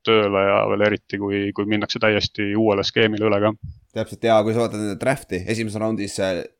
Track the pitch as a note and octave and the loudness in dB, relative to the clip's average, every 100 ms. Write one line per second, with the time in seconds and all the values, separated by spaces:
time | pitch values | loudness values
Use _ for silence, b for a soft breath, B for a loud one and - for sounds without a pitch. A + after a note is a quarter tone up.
0 | - A2 G2+ G2 G2 G#2 G#2 G2+ G#2 G#2 | 2 4 4 2 4 4 2 2 2 0
1 | - G2+ G2+ G2+ G2+ G#2 G#2 G#2 - A#2 | -4 -6 -2 -2 -2 -2 -2 -2 -2 0
2 | A2 G#2 - - G2+ G#2 A2 G2+ G2 - | 2 2 0 -4 -2 0 2 2 0 2
3 | A2 G#2+ G#2+ G2+ G#2+ A2 - - _ A2+ | 2 2 0 2 0 -2 -12 -18 _ -8
4 | A2 - A2+ A2 G#2+ A2+ A2+ G#2+ G#2+ F#2+ | -8 -4 2 4 4 0 -2 -2 -6 -4
5 | - C3 - F2+ F#2 A2 A2 G#2 A2 G#2+ | -2 -2 -4 -8 -4 -4 -4 -4 -4 -4
6 | G2+ - F#2+ F2 - _ | -6 -4 -2 -2 -6 _